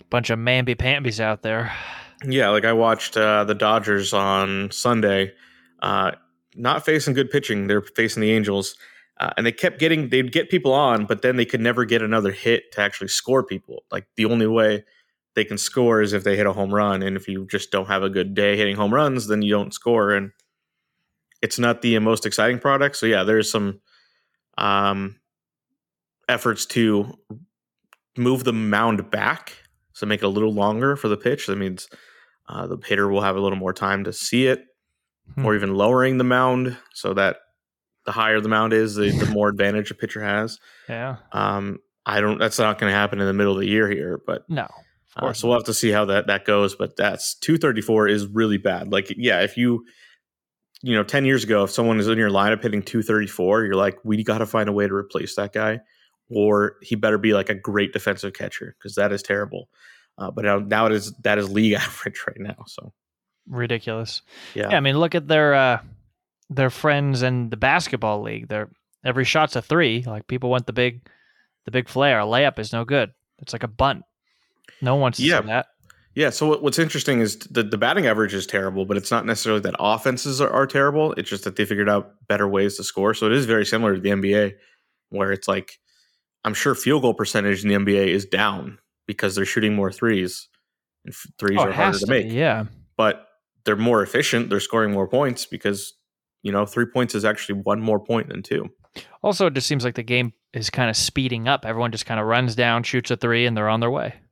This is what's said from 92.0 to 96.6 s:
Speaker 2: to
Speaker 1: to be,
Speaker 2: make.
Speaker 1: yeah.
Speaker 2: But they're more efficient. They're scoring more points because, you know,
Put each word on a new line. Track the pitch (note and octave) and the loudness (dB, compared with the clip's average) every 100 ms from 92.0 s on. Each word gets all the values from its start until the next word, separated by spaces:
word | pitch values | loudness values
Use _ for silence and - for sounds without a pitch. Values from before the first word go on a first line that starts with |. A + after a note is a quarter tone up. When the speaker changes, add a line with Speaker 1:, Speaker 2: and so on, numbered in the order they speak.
Speaker 2:
to | G2+ | 0
Speaker 1:
to | |
be, | C3 A2+ | 0 0
Speaker 2:
make. | |
Speaker 1:
yeah. | A#2 D#3 A2 G#2+ - - - | 0 0 0 -4 -10 -10 0
Speaker 2:
But | A2 - - _ _ _ | 0 0 -8 _ _ _
they're | - G#2 | -2 0
more | A2+ A#2 | 2 2
efficient. | F#2+ C3 C#3 A#2 A#2 | 2 0 0 0 0
They're | G2+ | -2
scoring | - A2+ G#2+ | -2 0 0
more | G2+ F#2+ | 0 0
points | B2 C#3+ A#2+ - | 0 0 -2 -8
because, | - G#2 G2+ - - _ _ _ _ | -6 -4 -4 -8 -18 _ _ _ _
you | G2+ | -4
know, | G2+ | -2